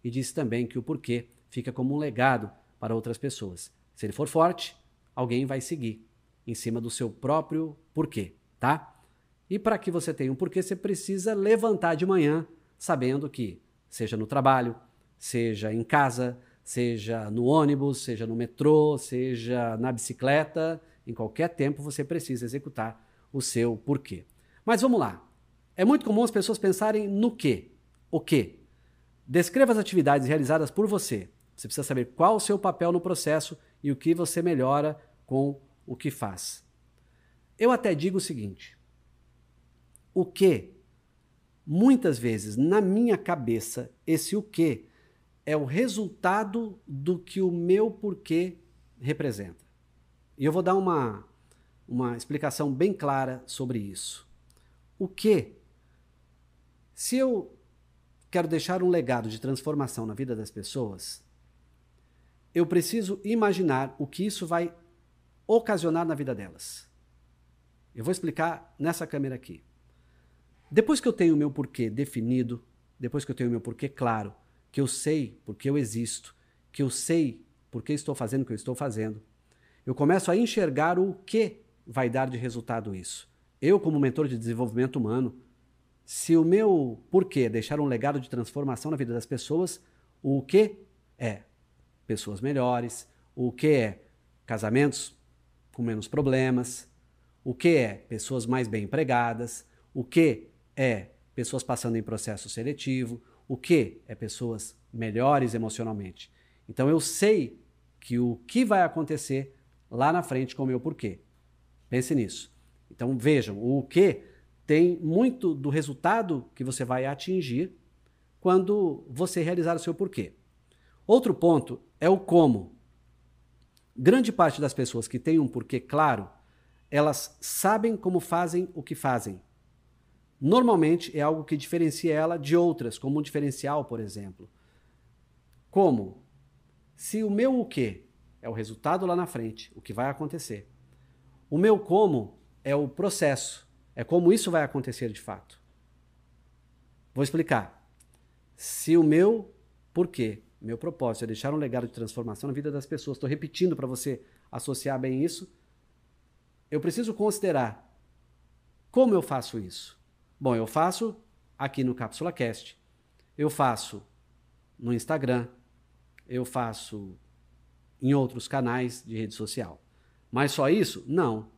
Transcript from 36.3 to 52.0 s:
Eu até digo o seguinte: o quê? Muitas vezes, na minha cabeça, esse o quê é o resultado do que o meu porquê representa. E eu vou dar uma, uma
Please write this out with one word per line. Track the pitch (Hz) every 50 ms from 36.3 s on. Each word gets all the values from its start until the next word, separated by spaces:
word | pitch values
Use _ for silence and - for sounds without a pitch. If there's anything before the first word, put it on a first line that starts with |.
| 95 90 - - - - _ _ _ _ _ _ _ _ _ _ _ _ _ _ _ _ _ _ _
Eu | _ 220 240
até | 254 240 247 208 175
digo | 143 151 196 185
o | 190
seguinte: | 185 - 160 120 104 98 92 _ - - _ _ _ _ _ _ _ _ _ _ _ _ _ _ _ _ _ _ _ _ _ _ _ _ _ _ _ _ _
o | 185 180
quê? | 185 - - 196 185 156 101 87 - - _ _ _ _ _ _ _ _ _ _ _ _ _ _ _ _ _ _
Muitas | 151 147 175 220 269 269 247 254 175 135 113
vezes, | 117 120 110 107 98 107 104
na | 117 139 165 190 214
minha | 202 185 190 220 240 240 202
cabeça, | - - - 175 147 127 113 113 110 110 - - 127 120 - _ _ _
esse | - 160 156 - - 196
o | 214 208
quê | - - - 165 160 123 - - _ _ _ _ _ _ _ _ _ _ _ _
é | 143 151
o | 151 147
resultado | 127 139 190 247 247 190 208 214 170 - _ - 180 196 208 220 202 190 233 233 214 185 - _
do | - 143 135 139 170 180
que | 175 - - - 190
o | 190 185
meu | 170 175 170 175 185 208 220 226
porquê | 220 - - 208 185 - - - 160 165 180 185 175 - _ _ _ _ _ _ _ _
representa. | 123 131 147 - 151 135 110 98 98 90 - _ _ _ _ _ _ _ _ _ _ _ _ _ _ _ _
E | - 131
eu | 156
vou | 156 185
dar | 180 185 190
uma, | 196 190 185 170 147 131 113 101 101 - _ _ _ _ _ _ _ _ _ _ _ _
uma | - 123 123